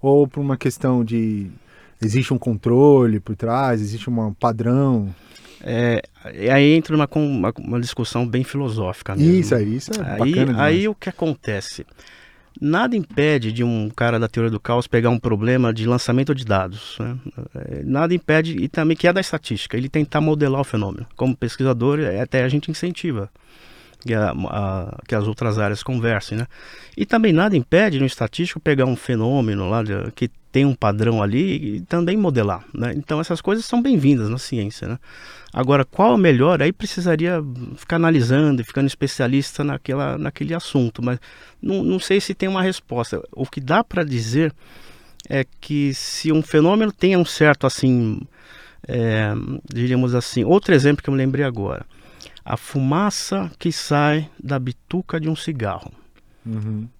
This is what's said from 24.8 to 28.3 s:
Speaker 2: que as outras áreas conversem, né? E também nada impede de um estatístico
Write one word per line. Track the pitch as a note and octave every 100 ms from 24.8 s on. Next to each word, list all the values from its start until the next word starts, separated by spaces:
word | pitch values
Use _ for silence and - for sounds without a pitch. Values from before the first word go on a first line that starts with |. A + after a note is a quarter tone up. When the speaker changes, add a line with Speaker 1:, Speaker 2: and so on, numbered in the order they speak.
| G2 - -
Speaker 2:
que |
as | A2 G#2
outras | G#2+ A#2 G#2+
áreas | G#2 G#2
conversem, | - B2 A#2 G#2+ - G#2+
né? | B2 - - - - -
E | G3+
também | A#3 A3
nada | D#3+ G#3 F3+
impede | A#2+ E3+ G#3+ C#3
de |
um | C3+
estatístico | - A#2